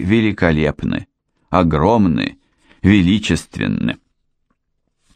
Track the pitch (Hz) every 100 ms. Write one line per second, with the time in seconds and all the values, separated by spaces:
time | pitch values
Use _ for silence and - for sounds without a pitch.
0 | 92 113 110 101 87 76 76 - - 50
1 | - _ _ _ _ 87 85 76 85 117
2 | 95 64 50 - _ _ _ _ 90 104
3 | 87 104 - 80 - - 50 50 - -
4 | _ _ _ _ _ _ _ _ _ _
5 | _